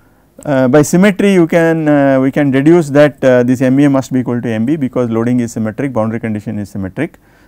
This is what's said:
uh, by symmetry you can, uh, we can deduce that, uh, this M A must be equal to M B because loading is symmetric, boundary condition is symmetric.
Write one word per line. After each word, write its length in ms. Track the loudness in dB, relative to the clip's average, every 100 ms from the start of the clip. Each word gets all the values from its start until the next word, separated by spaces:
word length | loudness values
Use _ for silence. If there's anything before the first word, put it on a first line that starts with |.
| _ _ _ -14 -4
uh, 220 | 0 2
by 160 | 2
symmetry 500 | 2 2 2 2 0
you 140 | 2 2
can, 400 | 0 0 0 0
uh, 320 | 2 2 2
we 100 | 0
can 200 | 0 0
deduce 380 | 2 4 2 2
that, 340 | 2 2 2
uh, 180 | 2 2
this 200 | 2 0
M 180 | 0 2
A 100 | 2
must 240 | 0 -2
be 60 | -4
equal 200 | -4 -4
to 80 | -4
M 180 | -4 -2
B 100 | -2
because 340 | -4 -4 -2
loading 300 | -2 0 -2
is 140 | -4
symmetric, 400 | -6 -8 -6 -6
boundary 260 | -4 -4 -4
condition 400 | -6 -8 -8 -10
is 100 | -10
symmetric. 480 | -10 -10 -8 -8 _ _ _